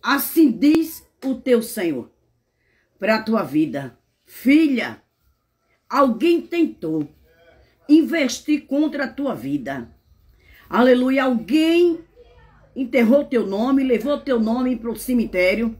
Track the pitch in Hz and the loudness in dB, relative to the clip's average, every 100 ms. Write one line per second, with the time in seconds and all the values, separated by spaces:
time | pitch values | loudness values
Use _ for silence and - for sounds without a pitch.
0 | 214 277 - - 311 214 285 320 320 - | -2 -4 -2 2 2 4 2 2 0 -8
1 | _ _ 269 262 - 240 226 - 175 135 | _ _ -8 -6 0 0 0 -6 -4 -6
2 | 110 _ _ _ _ _ _ _ _ _ | -10 _ _ _ _ _ _ _ _ _
3 | 190 220 220 220 160 147 156 139 135 _ | -2 -2 0 -2 -2 -2 -2 -4 -10 _
4 | _ _ _ - 233 294 320 247 143 110 | _ _ _ -6 2 4 4 0 -4 -10
5 | _ _ _ _ _ _ _ _ _ 254 | _ _ _ _ _ _ _ _ _ 0
6 | 277 214 330 339 - 339 311 - 165 156 | 0 2 0 0 -2 -2 -2 -2 -6 -4
7 | 143 _ _ _ _ _ _ _ - 302 | -6 _ _ _ _ _ _ _ 2 4
8 | 254 320 262 - - 302 - 277 302 277 | 4 -2 -2 -4 -4 -4 -2 -2 -2 -2
9 | 277 - 277 165 127 143 120 131 117 _ | -8 -6 -8 -6 -6 -6 -6 -10 -12 _
10 | _ _ _ _ _ - _ 190 247 247 | _ _ _ _ _ -20 _ 2 4 4
11 | 254 269 262 240 226 302 320 339 349 330 | 2 0 0 -2 0 0 2 4 2 0
12 | - _ - _ _ _ _ - 269 247 | -10 _ -20 _ _ _ _ -10 -2 2
13 | 226 277 285 247 190 196 247 269 262 226 | 4 4 2 -2 -2 -2 0 0 2 0
14 | 233 285 285 247 220 233 254 247 233 220 | 0 -4 -2 -2 0 -2 -2 -4 -6 -8
15 | - 247 208 180 185 208 233 226 | -2 -2 0 0 0 0 -4 -6